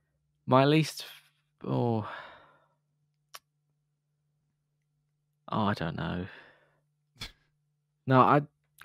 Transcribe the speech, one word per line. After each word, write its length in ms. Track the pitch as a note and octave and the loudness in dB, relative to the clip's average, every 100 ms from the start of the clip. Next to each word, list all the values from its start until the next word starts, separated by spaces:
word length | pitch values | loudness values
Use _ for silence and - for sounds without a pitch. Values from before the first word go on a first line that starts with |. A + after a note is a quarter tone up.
| _ _ _ _ - | _ _ _ _ 0
my 180 | B2+ | 4
least 380 | C#3 D#3 D#3 - | 4 2 0 -6
f-, 680 | - - _ _ _ _ - | -18 -20 _ _ _ _ -6
oh. 380 | C3 B2 A2+ G#2 - - - - _ _ _ _ _ _ _ _ - _ _ _ _ _ _ _ _ _ _ _ _ _ _ _ _ _ _ _ _ - | -4 -2 -2 -6 -12 -18 -20 -20 _ _ _ _ _ _ _ _ -20 _ _ _ _ _ _ _ _ _ _ _ _ _ _ _ _ _ _ _ _ -8
Oh, 120 | - G#2 | -2 -2
I 80 | |
don't 240 | G#2 E2 - | -2 -6 -6
know. 300 | E2 F2 F2+ - - _ _ _ _ _ _ _ - - _ _ _ _ _ _ - | -6 -6 -10 -14 -20 _ _ _ _ _ _ _ -18 -18 _ _ _ _ _ _ 2
No, 140 | C3 | 4
I, 200 | A2 C#3 D3 _ _ _ | 6 4 0 _ _ _